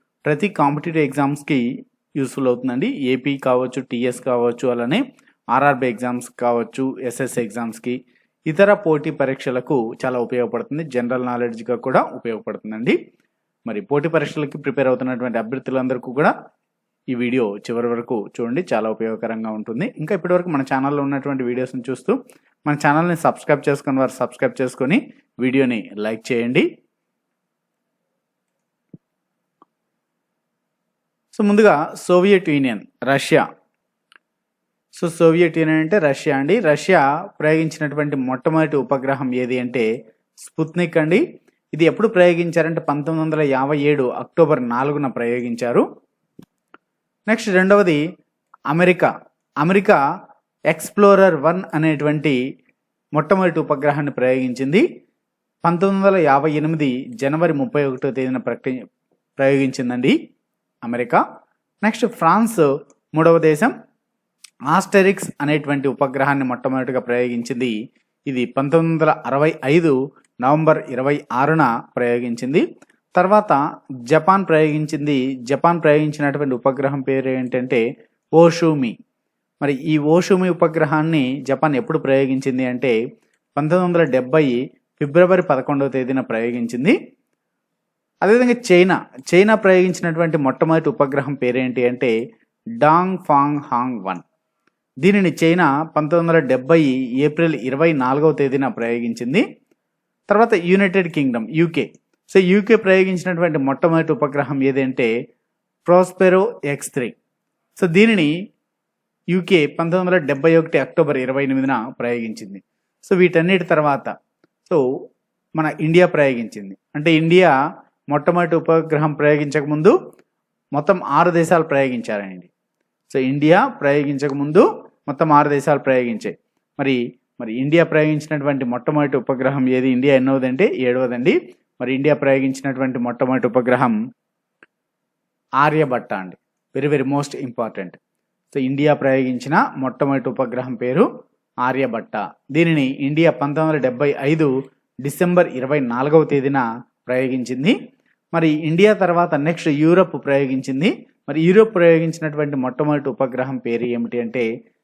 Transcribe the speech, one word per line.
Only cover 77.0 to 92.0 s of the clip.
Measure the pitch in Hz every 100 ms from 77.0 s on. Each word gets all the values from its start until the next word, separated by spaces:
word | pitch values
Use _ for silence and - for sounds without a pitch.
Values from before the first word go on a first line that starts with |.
పేరు | 131 135 131
ఏంటంటే | 131 127 127 127 127 117 - _ _ _
ఓషుమి. | 160 170 165 165 147 120 92 _ _ _ _ _ _
మరి | 143
ఈ | 139 156 156
ఓషుమి | 151 170 175 190 185
ఉపగ్రహాన్ని | 170 165 160 147 156 160 160 127 143 127
జపాన్ | 131 156 131
ఎప్పుడు | 113 -
ప్రయోగించింది | 135 135 135 131 135 127
అంటే | 127 123 131 113 123 - _ _ _ 143
పంతొమ్మిది | 151 180
వందల | 180 170 156
డెబ్బై | 127 127 156 143 120 147 - _ -
ఫిబ్రవరి | 147 160 180 185
పదకొండవ | 175 131 131 143 139
తేదీన | 131 127 135
ప్రయోగించింది. | 120 113 117 120 117 120 156 330 - _ _ _ _ _ _ _ _ _ _ _
అదేవిధంగా | 185 233 247 240 -
చైనా, | 180 185 170 - - -
చైనా | 175 208
ప్రయోగించినటువంటి | 220 190 185 185 170 170 160 165 156
మొట్టమొదటి | 135 127 160 160 156
ఉపగ్రహం | - 143 131 131
పేరేంటి | 139 123 123 127 123 123
అంటే | 127